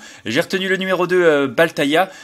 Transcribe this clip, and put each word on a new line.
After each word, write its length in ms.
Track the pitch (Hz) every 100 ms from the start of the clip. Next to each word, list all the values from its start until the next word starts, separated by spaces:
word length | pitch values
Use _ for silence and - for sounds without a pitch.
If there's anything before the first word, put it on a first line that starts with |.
| - - -
j'ai 160 | 123
retenu 260 | 170 190 190
le 80 | 190
numéro 320 | 190 185 175
deux, 160 | 180
euh, 240 | 170 147 139
Baltaïa. 640 | 135 165 - 143 151 185 -